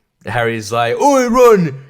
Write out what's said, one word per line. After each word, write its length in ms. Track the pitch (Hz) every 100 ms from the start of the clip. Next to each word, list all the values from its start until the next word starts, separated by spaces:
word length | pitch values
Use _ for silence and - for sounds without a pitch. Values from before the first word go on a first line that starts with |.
| _ _
Harry's 460 | - 113 117 113 104
like, 240 | 117 117 117
Oi, 320 | 285 269 247
Ron, 560 | 240 247 208 165 135 -